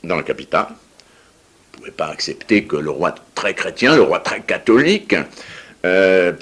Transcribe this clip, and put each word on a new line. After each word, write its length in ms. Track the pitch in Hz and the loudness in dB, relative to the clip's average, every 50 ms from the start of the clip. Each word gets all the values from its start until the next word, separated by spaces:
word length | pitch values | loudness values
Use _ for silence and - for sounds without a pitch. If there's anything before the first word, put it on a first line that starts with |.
| - | -8
dans 140 | 85 90 78 | -6 -6 -6
la 60 | - | -4
capitale. 440 | - - - - - - 90 - - | -6 -8 -8 -6 -4 -2 -2 -2 -4
On 1080 | - - _ _ _ _ _ _ _ _ _ _ _ _ _ _ _ _ _ _ - - | -8 -18 _ _ _ _ _ _ _ _ _ _ _ _ _ _ _ _ _ _ -20 -20
ne 0 | |
pouvait 140 | - - | -20 -16
pas 160 | - - 80 76 | -10 -8 -8 -8
accepter 560 | 78 - - - 73 - - - 110 104 101 | -6 -8 -8 -8 -8 -10 -2 0 0 0 2
que 100 | - - | 0 -4
le 140 | 73 76 76 | -4 -4 -4
roi 260 | 69 69 85 85 - - - _ _ | -4 -2 -2 -4 -4 -6 -12 _ _
très 200 | - - 98 - | -6 -6 -4 -4
chrétien, 420 | - - - - - 120 131 160 | -4 -6 -8 -4 0 2 4 6
le 60 | 143 | 6
roi 180 | 98 69 87 90 | 4 4 2 0
très 220 | - - 113 101 | -2 -6 -8 -8
catholique, 760 | - - 95 - - - 113 123 147 135 - 214 - - - 85 71 - - - - - - - - - - _ - | -6 -6 -6 -2 2 4 4 4 4 4 0 0 -2 -2 -2 -2 -2 -6 -12 -18 -20 -20 -20 -20 -20 -20 -12 _ -2
euh, 480 | 90 90 95 98 95 92 92 90 87 82 76 | 0 2 4 4 4 4 4 4 2 -2 -4